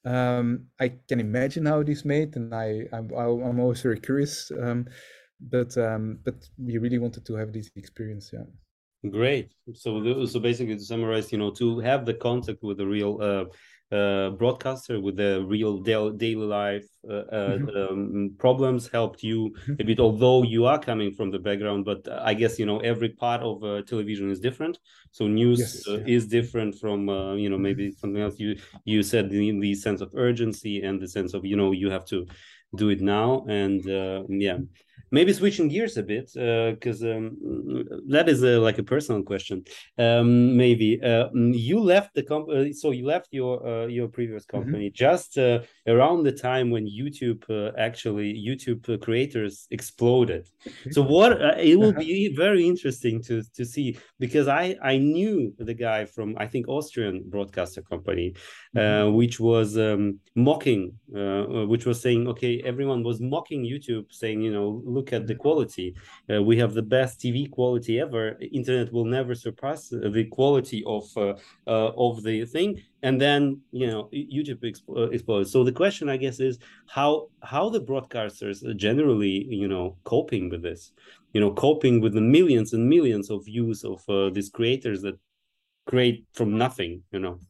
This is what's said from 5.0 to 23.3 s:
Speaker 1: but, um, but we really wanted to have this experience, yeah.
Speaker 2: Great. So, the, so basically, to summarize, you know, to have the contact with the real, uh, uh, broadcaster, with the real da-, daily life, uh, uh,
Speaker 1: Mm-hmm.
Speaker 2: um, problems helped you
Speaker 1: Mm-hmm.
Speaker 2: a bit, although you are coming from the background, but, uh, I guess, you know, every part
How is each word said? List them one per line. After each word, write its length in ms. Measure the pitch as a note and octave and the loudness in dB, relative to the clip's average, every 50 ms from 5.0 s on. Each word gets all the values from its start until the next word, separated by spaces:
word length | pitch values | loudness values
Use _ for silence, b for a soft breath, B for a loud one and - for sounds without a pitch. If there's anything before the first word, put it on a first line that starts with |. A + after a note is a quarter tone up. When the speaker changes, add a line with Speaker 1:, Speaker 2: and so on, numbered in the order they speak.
| B B B B B B B _ | B B B B B B B _
Speaker 1:
but, 380 | - A#2+ B2 B2 A#2+ A#2+ - | -10 -4 -2 -2 -2 0 -2
um, 440 | B2 A#2 A2 A2 A2 A2 A2 A2 - - | -2 0 0 -2 -4 -4 -6 -8 -6 -8
but 240 | E3 - - - - _ - | -8 -8 -8 -18 -20 _ -10
we 200 | B2+ B2 A#2 A2+ | -8 -4 -4 -2
really 200 | A#2 A#2+ B2+ A#2+ | 0 0 0 0
wanted 280 | A#2+ A#2 A#2 - - | -2 -4 -6 -10 -12
to 80 | - A2 | -8 -8
have 180 | G#2+ A2 G#2+ | -6 -6 -8
this 180 | G#2+ A2 G#2 - _ | -8 -12 -12 -12 _
experience, 540 | G2+ G2+ - _ - A2 G#2+ G#2+ G2+ - - | -20 -20 -20 _ -12 -12 -10 -10 -12 -14 -16
yeah. 120 | A2 A2 - - - - _ _ _ _ _ _ _ _ - G#2 | -16 -16 -16 -16 -20 -20 _ _ _ _ _ _ _ _ -10 -6
Speaker 2:
Great. 420 | G2 G#2+ A#2+ C3 C#3+ B2 F#2+ - _ _ _ B2 A#2 | -2 0 2 2 0 -2 -4 -8 _ _ _ -20 -20
So, 280 | - - A#2 A2 G#2+ | -10 -6 -4 -4 -2
the, 240 | G#2+ A#2 C3 C3+ B2+ | 0 -2 0 0 -2
so 140 | A2 - A#2+ | -2 -2 0
basically, 360 | G#2+ A#2+ A#2+ A#2 B2+ A2 G#2+ | 0 0 0 0 -2 -6 -6
to 80 | G2+ G2+ | -8 -8
summarize, 480 | G2+ A#2 A#2 A2+ A2 A2 A2 G#2 - | -8 -6 -4 -2 -2 -2 -2 -2 -4
you 60 | - G#2 | -4 -2
know, 120 | G#2 G2+ | -2 -4
to 280 | G2+ - A#2+ A#2 A2+ A#2 | -2 0 0 0 0 0
have 240 | A2 B2 C3+ C#3 B2 | 0 0 0 0 0
the 100 | A2+ A2+ | -4 -6
contact 480 | - - A#2+ A#2+ B2 - - G#2 - | -2 -2 -2 -2 -2 -4 -6 -10 -8
with 160 | - G#2 G2+ G2 | -8 -8 -6 -4
the 80 | G2 | -4
real, 320 | G2 G#2 G#2 G2+ G2+ G#2 G#2 | -2 -2 0 -2 -2 -2 -2
uh, 240 | G#2 G2+ G2+ G2 F#2+ F#2 b b b b b b b _ | -2 -2 -2 -2 -4 -8 b b b b b b b _
uh, 380 | G#2+ G2+ G2+ G2+ G2 G2 G2 F#2+ | -2 0 0 2 2 0 -2 -2
broadcaster, 680 | F#2+ F2+ A2+ B2 B2+ - - C3+ C3 C3 - - A#2+ G#2 | -2 0 0 0 0 -2 -6 -8 -8 -8 -8 -6 -6 -4
with 160 | F#2+ G2 F#2 | -4 -4 -2
the 280 | G2 G2+ G2+ G2 F#2+ G2 F#2 | 0 0 0 0 0 -2 -2
real 300 | G#2+ G#2+ A2 G#2+ G2+ F#2+ | -2 -2 0 -2 -2 -2
da-, 320 | F#2 A2 A2 G#2+ G#2+ G#2+ | 0 0 0 2 0 -2
daily 360 | G#2+ G2+ A#2 A2+ A2 A2 G#2+ | -4 -4 -4 -4 -2 -4 -4
life, 400 | G#2 G#2 G#2 G2+ G2+ G2+ G2+ G2+ _ _ _ - A2 | -4 -2 -2 -2 -2 -4 -6 -8 _ _ _ -12 -10
uh, 60 | G#2 | -8
uh, 440 | G#2 G2+ - A2 G#2+ G2+ G2 G2 G2 | -8 -8 -6 -6 -4 -2 -2 -2 -2
Speaker 1:
Mm-hmm. 340 | - - G2+ G2+ G2 F#2+ | -4 -4 -4 -4 -4 -4
Speaker 2:
um, 440 | F#2+ G2 G2+ G2+ G2 G2+ G2+ G2 G2+ - | -4 -4 -4 -4 -4 -4 -4 -4 -4 2
problems 500 | - B2+ B2+ C3 C3+ B2+ B2+ A#2+ A#2+ - | 2 2 4 4 2 0 0 -2 -4 -4
helped 340 | - A#2 A2+ A2 A2+ - | -2 -2 -2 -2 -4 -8
you 280 | - A2 A2+ A2 A2 G#2+ | -6 -4 -2 -2 -4 -4
Speaker 1:
Mm-hmm. 300 | G#2+ - - C3+ D3 C#3+ | -6 -10 -8 -8 -6 -4
Speaker 2:
a 40 | G#2+ | 0
bit, 160 | A2 A2 A2+ | 0 2 4
although 420 | A#2+ A2+ G#2+ G#2+ B2+ B2+ B2+ B2+ B2 | 4 4 4 6 6 6 8 6 4
you 220 | A#2 A2+ A#2 A#2+ | 4 2 2 4
are 120 | B2+ D3 D3 | 4 2 2
coming 340 | - B2+ A2+ G#2+ G#2 G2+ | 0 -4 -4 -2 -2 -4
from 180 | G2 - A2 G2 | -4 -4 -6 -4
the 80 | G2 F#2+ | -4 -4
background, 480 | F2+ G#2 G2+ G2 G#2+ G#2 G2+ G2+ G2 | -2 -4 -2 -2 -2 -2 -2 -2 -2
but, 200 | G#2 G2+ - - | -4 -6 -6 -8
uh, 140 | - A#1+ - | -12 -10 -4
I 120 | - A2+ G#2 | -2 -2 0
guess, 240 | G#2+ A#2 A2 - - | 2 2 0 0 0
you 80 | G#2+ | -2
know, 120 | G#2 G#2 G#2+ | -2 -2 -2
every 280 | A2 A#2 A#2 A2+ A#2 A2+ | 0 -2 -2 0 -2 -4
part 340 | - _ B2 A#2+ | -4 _ -2 -2